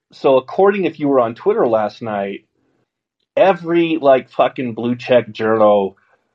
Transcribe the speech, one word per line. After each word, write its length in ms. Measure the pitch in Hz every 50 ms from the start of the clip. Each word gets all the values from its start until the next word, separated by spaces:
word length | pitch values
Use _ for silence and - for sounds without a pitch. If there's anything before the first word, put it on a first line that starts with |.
| _ _
so 240 | _ - - 147 135
according, 480 | 127 127 - - - 190 202 208 202 175
if 140 | 151 - -
you 80 | 147 139
were 120 | 139 131
on 140 | 117 113 117
Twitter 300 | - - 196 226 226 160
last 360 | 120 110 110 107 104 - -
night, 440 | 120 110 104 98 101 98 101 - _ _ _ _ _ _ _ _ _ _ _ _ _ _ _ _ _ _ _
every, 600 | 143 160 190 185 175 170 165 170 170 170 165 160
like, 320 | - 135 139 131 127 - -
fucking 440 | - - 127 127 - - 127 120 113
blue 220 | 113 117 120 123
check 320 | 123 - - 127 120 110 107
journo 640 | 107 - 110 110 110 110 107 104 104 101 98 95 - _ _ _ _ _ _ _